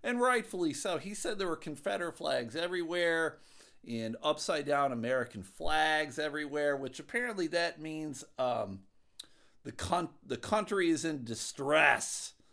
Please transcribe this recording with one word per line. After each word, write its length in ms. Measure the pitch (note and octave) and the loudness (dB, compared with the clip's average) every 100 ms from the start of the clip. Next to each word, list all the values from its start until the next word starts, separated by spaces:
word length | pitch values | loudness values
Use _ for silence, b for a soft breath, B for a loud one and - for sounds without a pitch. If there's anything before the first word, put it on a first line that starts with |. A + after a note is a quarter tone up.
and 180 | - A#3+ | -2 2
rightfully 540 | B3+ B3 - F#3 E3+ | 4 4 0 0 0
so. 240 | C#3 G3+ D#3+ | 0 -2 -2
He 160 | E3+ | -4
said 240 | G#3 - G3+ | -6 -4 -2
there 100 | F#3 | -2
were 80 | D#3 | -2
Confederate 640 | - C#3+ - G3 F3 - | -6 -6 -4 -2 -4 -4
flags 360 | E3 C3 A#2+ | 0 0 -2
everywhere 840 | C3+ F3 F3+ E3 F3 E3+ E3 D#3+ B B B B B - | -4 -2 -2 -2 2 4 4 2 B B B B B -8
and 280 | A#2 A2+ A#2 | -4 -4 0
upside 440 | D#3 D#3 - D#3+ C#3+ | 0 0 0 -2 0
down 260 | C#3+ C#3 | 2 2
American 500 | A#2+ A2+ C3 A#2 G#2+ | 0 0 0 -2 -6
flags 760 | - - D3+ D#3 D#3 D#3 D3+ B2 | -12 -4 0 4 4 2 0 -2
everywhere, 580 | D3+ D3 D3 D3 D3 C#3 | -2 -2 -4 0 2 2
which 220 | C3+ - | -2 -8
apparently 460 | - A#3+ B3 G#3 E3 | -6 -4 -2 -2 0
that 320 | E3+ E3+ - | 2 0 -2
means, 440 | D#3 D#3 D#3 C3+ - - | -8 -6 -6 -8 -10 -2
um, 420 | B2+ A#2 G#2 G2 - - _ B B B B B | 0 0 -2 -6 -14 -20 _ B B B B B
the 80 | - | -14
con-, 380 | - - F3 E3+ - | -8 0 0 0 -6
the 120 | - F#3 | -8 -8
country 520 | - G#3+ G#3 G3 F3 | 0 0 2 2 4
is 160 | D#3 | 4
in 200 | D#3+ D3+ | 0 -4
distress 1080 | A#2 A2+ - - C#3 D3+ D3+ A2+ - - - b b | -6 -6 -6 -4 4 6 8 6 2 -6 -8 b b